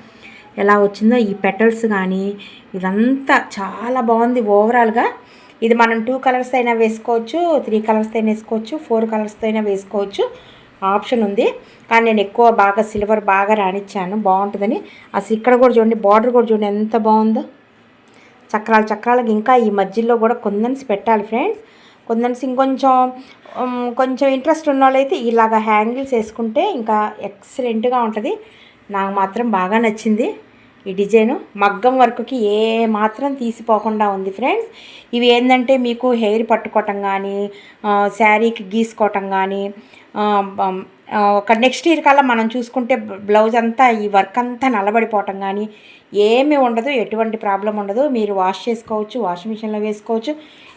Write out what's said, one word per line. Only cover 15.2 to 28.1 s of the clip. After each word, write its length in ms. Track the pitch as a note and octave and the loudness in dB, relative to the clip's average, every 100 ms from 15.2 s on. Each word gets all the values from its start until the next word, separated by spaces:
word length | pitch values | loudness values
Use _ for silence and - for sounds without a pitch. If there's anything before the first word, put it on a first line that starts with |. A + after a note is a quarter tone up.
| G3 A3 | -4 0
ఇక్కడ 180 | B3 B3 | 2 4
కూడా 180 | B3+ | 6
చూడండి, 220 | A3+ A3 A3 | 4 2 2
బార్డర్ 360 | G3+ G#3+ B3 | 4 4 4
కూడా 160 | A#3+ A3 | 2 2
చూడండి 140 | G#3+ G#3 | 0 0
ఎంత 320 | G#3 G#3+ A3+ | -2 -2 0
బాగుందో, 460 | A3 G#3+ A3 A3 D#4 - _ _ _ _ _ - _ _ - | 2 4 4 0 -4 -16 _ _ _ _ _ -20 _ _ -6
చక్రాలు 420 | G#3+ A3 A3 G#3+ | -4 2 2 2
చక్రాలకి. 380 | G#3 A#3+ B3 A3+ | -2 0 0 2
ఇంకా 240 | G#3+ A3+ B3+ | 0 4 4
ఈ 140 | A3 | 4
మధ్యలో 480 | G3+ F#3 G#3+ A3+ A#3+ | 0 -2 0 0 2
కూడా 160 | A3 | 2
కుందన్స్ 560 | A#3+ A3 G3+ A#3+ C4+ - | 0 -2 -2 -2 -4 -4
పెట్టాలి 340 | G3 - A3 | -4 0 0
ఫ్రెండ్స్. 360 | G#3 A3+ F4+ G#4+ - - - _ - | 0 -4 -4 -6 -12 -20 -20 _ -4
కుందన్స్ 380 | A3+ A#3+ B3 C4+ | -2 -2 -4 -4
ఇంకొంచెం, 640 | B3+ C4+ C4 C4+ B3+ B3+ B3+ - - - - | 0 0 2 2 2 0 -4 -20 -20 -16 -8
ఉమ్, 320 | B3+ B3 B3 A#3+ | -6 -4 -6 -2
కొంచెం 340 | C4 B3+ C#4 | -2 2 0
ఇంట్రెస్ట్ 400 | C4+ D#4 D#4 D4+ | 0 0 0 0
ఉన్న 140 | C4+ | 2
వాళ్ళైతే 320 | C4+ C4+ C4+ E4+ | 4 4 0 -2
ఇలాగ 420 | A#3 A3+ A3 A3 | 0 2 2 2
హ్యాంగిల్స్ 560 | G#3+ G#3+ A3 B3 C4+ | 2 2 0 -4 -2
వేసుకుంటే 580 | A#3 A3 - A3+ B3 G4+ | -2 -4 -6 -4 -2 -2
ఇంకా 400 | D4+ A3 G#3+ G#3+ G#3+ | -2 -2 -2 -2 -6
ఎక్సలెంట్గా 800 | G3 - - - B3 A3 B3 B3 | -14 -14 -14 -6 -4 -2 0 0
ఉంటుంది. 380 | A3+ | -2